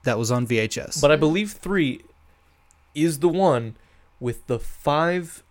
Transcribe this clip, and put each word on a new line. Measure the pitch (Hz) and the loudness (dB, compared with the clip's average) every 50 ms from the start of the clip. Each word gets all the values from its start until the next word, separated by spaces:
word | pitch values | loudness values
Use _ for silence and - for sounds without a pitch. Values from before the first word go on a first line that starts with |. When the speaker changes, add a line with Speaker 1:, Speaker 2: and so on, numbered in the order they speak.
| - | 0
Speaker 1:
That | 131 117 107 | 0 0 0
was | 117 110 | 0 0
on | 123 123 123 | 0 -2 0
V | 113 120 113 | 0 0 0
H | 107 113 - | 0 0 -4
S. | - - - - 151 | -8 -8 -8 -4 2
Speaker 2:
But | 147 143 | 4 4
I | 156 | 6
Speaker 3:
Mm. | 151 | 6
Speaker 2:
believe | 156 151 160 196 214 208 | 4 2 2 0 -2 -4
three | - - - 175 202 190 156 131 123 - - - _ _ _ _ _ _ _ _ _ _ _ _ _ _ _ _ _ | -8 -12 -6 -2 0 0 0 0 -2 -6 -14 -20 _ _ _ _ _ _ _ _ _ _ _ _ _ _ _ _ _
is | 147 156 170 156 135 | 0 0 0 0 2
the | 156 175 | 0 0
one | 156 - 190 175 139 120 113 113 107 - - _ _ - _ _ _ _ | 2 4 2 2 2 2 -2 -6 -12 -16 -20 _ _ -20 _ _ _ _
with | 123 123 117 - - | -6 -6 -6 -6 -6
the | - 123 113 | -6 -6 -4
five | - - - - - - 143 151 160 170 180 180 170 165 - - _ _ | -4 -10 -12 -4 -2 0 2 2 2 0 0 -2 -6 -8 -16 -20 _ _